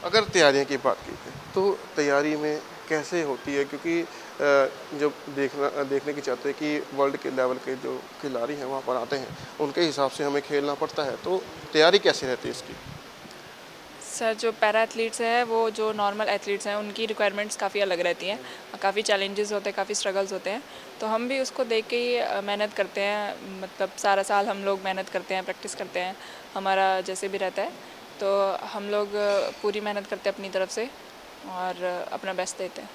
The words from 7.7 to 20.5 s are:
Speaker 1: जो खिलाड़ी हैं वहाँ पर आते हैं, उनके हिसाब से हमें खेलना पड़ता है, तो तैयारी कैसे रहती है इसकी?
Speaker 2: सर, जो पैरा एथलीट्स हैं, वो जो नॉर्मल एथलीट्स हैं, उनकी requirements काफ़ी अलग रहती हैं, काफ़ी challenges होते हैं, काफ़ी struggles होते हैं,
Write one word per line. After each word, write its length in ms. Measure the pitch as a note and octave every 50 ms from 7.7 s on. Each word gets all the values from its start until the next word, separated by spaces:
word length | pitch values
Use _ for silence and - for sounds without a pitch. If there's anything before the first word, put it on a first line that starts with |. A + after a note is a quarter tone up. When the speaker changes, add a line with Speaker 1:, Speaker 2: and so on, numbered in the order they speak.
| C3
Speaker 1:
जो 280 | B2+ C3 B2+ C3 C3 - - - -
खिलाड़ी 340 | - C#3+ C3 A#2+ A#2 B2 D3
हैं 100 | C#3+ C3+
वहाँ 160 | B2+ C3+ C3+
पर 140 | C3 - B2+
आते 200 | B2+ A#2 A#2+ C#3+
हैं, 120 | C#3 C3 - - - - - - -
उनके 220 | D3 C#3+ C#3 -
हिसाब 300 | F3 D#3+ C3+ C#3+ C#3 C3+
से 120 | - - D3+
हमें 180 | C#3+ C#3+ C#3+
खेलना 320 | C#3 - D3 C#3+ C#3+ D3 C#3+
पड़ता 300 | C#3 D#3+ D3+ - - D3+
है, 120 | C3+ A#2
तो 280 | - - E3+ F#3 F#3 - - - - - - -
तैयारी 260 | D#3 D#3 E3+ F#3 G3+
कैसे 280 | G3 F3+ C#3 - - C3
रहती 200 | B2+ A#2 - B2
है 60 | A#2+
इसकी? 220 | - - - - - - - - - - - - - - - - - - - - - - - - - - - - - - - -
Speaker 2:
सर, 200 | - B3 A3+ A3
जो 180 | G#3+ - A3+
पैरा 300 | A3 - - G#3+ G#3 A3
एथलीट्स 400 | A3+ A3 - A3+ A3+ A3+ A3 -
हैं, 220 | A#3 A3+ A#3 A#3+ B3
वो 260 | A#3 A3+ A3+ A3+ A3+
जो 240 | G#3+ G#3+ G#3+ G#3+ G#3+
नॉर्मल 320 | G#3+ G3+ G3+ G3+ G#3+ G#3+
एथलीट्स 420 | - G#3 G3+ G3+ G3+ G3+ G3 - G#3
हैं, 80 | G3+
उनकी 300 | G#3 G#3+ G#3 G3 G#3 A3+
requirements 500 | G#3+ A3 - G#3+ G3+ F#3+ G#3 G#3 G#3+ -
काफ़ी 240 | - A3 G3 - G#3
अलग 200 | G3+ G3 F3+ E3+
रहती 280 | F3 F3 E3+ E3+ F3 F#3
हैं, 120 | G3+ B3+ C4 - - - - - - F#3+
काफ़ी 200 | - G3 F#3+ G#3
challenges 500 | A3 - G#3+ G3 G3 G3 G3+ G3+ G#3 G3+
होते 180 | G#3+ G3+ G3+ G#3
हैं, 80 | G3 -
काफ़ी 180 | G3+ G3 G#3
struggles 380 | G3+ - G#3 F#3 G3 G3 F#3+ G3
होते 160 | F#3 -
हैं, 140 | F#3+